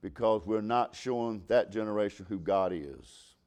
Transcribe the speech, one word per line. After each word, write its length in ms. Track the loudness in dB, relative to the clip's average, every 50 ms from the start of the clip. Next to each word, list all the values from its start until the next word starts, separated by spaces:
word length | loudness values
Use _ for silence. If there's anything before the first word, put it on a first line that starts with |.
because 440 | -12 -14 -8 0 4 4 4 4 2
we're 140 | 0 -2 0
not 340 | 0 2 2 2 2 0 -4
showing 480 | -10 -6 -4 -2 -2 -2 -4 -4 -6 -2 2
that 240 | 2 2 2 2
generation 540 | -2 -4 -4 -2 0 0 0 -2 -2 -8 -10 -8
who 100 | -8 -6
God 360 | -2 0 2 2 2 0 -2
is. 600 | -4 -8 -10 -12 -16 -18 -20 -20 -20 -20 -20 _ _ _